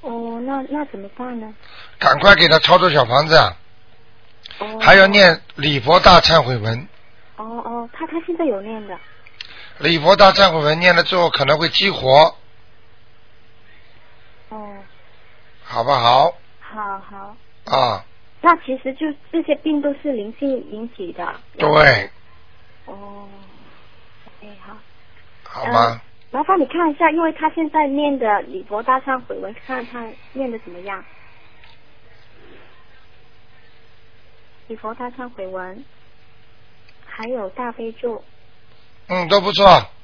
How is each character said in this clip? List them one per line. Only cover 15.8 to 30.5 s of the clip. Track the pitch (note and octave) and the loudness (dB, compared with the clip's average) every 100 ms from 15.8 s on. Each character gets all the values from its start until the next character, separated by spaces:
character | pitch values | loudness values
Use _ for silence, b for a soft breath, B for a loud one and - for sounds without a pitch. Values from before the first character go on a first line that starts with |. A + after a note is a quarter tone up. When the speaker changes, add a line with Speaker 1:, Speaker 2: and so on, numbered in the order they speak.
Speaker 2:
不 | A#2 | 0
好？ | C3+ A#2 B2 D#3 - - - | 2 4 4 4 -2 -18 -20
Speaker 1:
好， | - A3 G#3 G3 | -18 -12 -10 -10
好。 | G3 G3+ G3 A3 - - | -14 -18 -18 -20 -20 -20
Speaker 2:
啊。 | - C3+ B2+ G2+ - - - - | -2 0 0 -2 -10 -20 -20 -2
Speaker 1:
那 | D#4+ E4+ | 0 0
其 | - C4 | -2 -8
实 | C4 | -8
就 | C4+ D#4 C#4+ - | -8 -8 -8 -8
这 | E4 | -8
些 | D#4+ | -4
病 | D4 D#4+ D4+ | -4 -2 -4
都 | C#4+ C#4 | -4 -6
是 | D4+ | -6
灵 | B3+ G#3 A3+ | -8 -8 -8
性 | C#4 B3+ - | -6 -6 -8
引 | G#3 A#3 - | -14 -14 -12
起 | F3+ | -14
的。 | - F3 - - - | -10 -12 -12 -18 -4
Speaker 2:
对。 | D3+ D3+ D3 A#2 - - - - - - - - - | 0 4 4 4 -2 -14 -20 -20 -20 -20 -20 -20 -20
Speaker 1:
哦。 | G3 G3+ G3+ G3+ G3+ G3 G3 - - - - - - - - | -18 -18 -20 -20 -20 -20 -20 -20 -20 -20 -20 -20 -20 -20 -20
哎， | G#3 G3+ G3 | -20 -20 -20
好。 | G#3+ - - - - - - | -20 -20 -20 -20 -20 -20 -20
Speaker 2:
好 | - - A#2 | -18 -10 -4
吗？ | A#2 A#2 A#2 - - - | 0 -2 -4 -16 -20 -12
Speaker 1:
呃， | B3+ | -8
麻 | |
烦 | D#4 F#4+ | -2 -2
你 | C#4 | -2
看 | E4 E4+ | -2 -4
一 | |
下， | D4 E4 | -2 -2
因 | D#4 | 0
为 | E4 | -4
他 | D#4 D#4 | -4 -6
现 | D#4 D#4 | -4 -4
在 | D#4 D4 | -2 -2
念 | C#4 D4 C#4 | -2 -4 -4
的 | A3+ G#3 | -2 -2
礼 | - F#3 - | -4 -14 -10
佛 | G#3 | -10
大 | A#3 C4 | -2 -2
忏 | C4 C4 A#3+ | -2 -8 -8
悔 | F#3+ | -14
文， | F#3+ A3+ | -12 -16
看 | - B3+ A#3+ | -12 -12 -12
他 | A#3+ A3+ - - | -14 -16 -18 -18
念 | C4 C4 | -10 -8